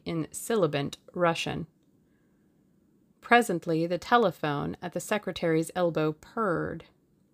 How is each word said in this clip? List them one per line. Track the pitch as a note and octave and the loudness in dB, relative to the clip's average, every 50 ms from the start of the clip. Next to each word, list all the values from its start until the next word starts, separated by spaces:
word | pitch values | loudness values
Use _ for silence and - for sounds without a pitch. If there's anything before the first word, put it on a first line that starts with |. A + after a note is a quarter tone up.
| _ | _
in | E3+ E3+ D#3 - - | -4 -4 -4 -4 -4
sibilant | - - - - A#3 G#3+ F3 D3+ D3 C#3+ C#3+ C3 - - _ - - | -8 -10 -4 -2 2 2 2 2 2 0 -2 -4 -8 -12 _ -12 -2
Russian. | F3+ F3 E3 E3+ - - D3 C#3 D3 E3 - _ _ _ _ _ _ _ _ _ _ _ _ _ _ _ _ _ _ _ _ _ _ _ _ _ _ _ _ _ _ | 0 2 2 2 0 -2 -4 -6 -6 -8 -10 _ _ _ _ _ _ _ _ _ _ _ _ _ _ _ _ _ _ _ _ _ _ _ _ _ _ _ _ _ _
Presently, | - - A#3 A#3+ A#3 - F3+ E3 - F3 D#3+ D#3+ E3 | 2 4 6 6 6 4 0 -2 -2 0 0 0 0
the | E3+ F3+ E3+ | 0 -2 -4
telephone | - - B3 A#3+ A3+ F3+ - - - D3+ C#3+ D3 D#3 E3 - - | 0 2 4 4 4 4 2 -2 -2 -2 -2 -2 -4 -6 -6 -8
at | - F3 - | -10 -8 -8
the | F3 | -8
secretary's | - - G#3+ G3+ - F#3+ E3+ - - E3+ D#3+ D#3+ E3 - - | -4 -2 -4 -2 -2 -6 -6 -2 0 2 2 2 0 -2 -2
elbow | F#3 F3+ E3+ D#3 D#3+ D#3 D#3 D#3 | 0 0 0 2 0 0 0 -2
purred, | - - - - A#3 A3 F#3+ E3 D3+ D#3 E3 E3 D#3+ - - _ _ _ _ _ _ _ _ | -6 -12 -10 -6 -4 -2 -2 -2 -2 -4 -6 -8 -10 -14 -18 _ _ _ _ _ _ _ _